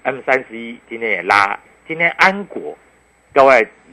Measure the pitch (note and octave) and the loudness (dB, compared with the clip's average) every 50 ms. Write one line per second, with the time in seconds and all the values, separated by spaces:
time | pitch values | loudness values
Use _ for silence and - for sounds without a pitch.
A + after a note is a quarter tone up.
0 | - - C#3 B2+ A2+ - C3 C3 A#2+ - A2+ A2+ A#2 A#2 A#2+ A#2+ _ - A#2 A2+ | -8 -8 -8 -6 -2 -2 -2 -2 -2 -6 -14 -14 -14 -14 -16 -18 _ -16 -12 -8
1 | A#2 A2 G2+ F2 E2+ F#2+ G2+ G2+ G2 G2+ G2+ - _ _ _ _ _ - D#3+ D#3+ | -6 -4 -4 -4 -2 0 2 2 2 0 -2 -8 _ _ _ _ _ -12 -6 -4
2 | E3+ E3+ - - E3 F#3+ G3 G3+ G3 - - - - - - - _ _ _ _ | -4 -2 0 2 2 2 0 -2 -8 -12 -12 -12 -12 -12 -14 -16 _ _ _ _
3 | _ _ _ _ _ _ - C#3+ C3+ C3+ C3 A#2 A2 - _ _ _ _ | _ _ _ _ _ _ 2 4 6 6 6 4 2 0 _ _ _ _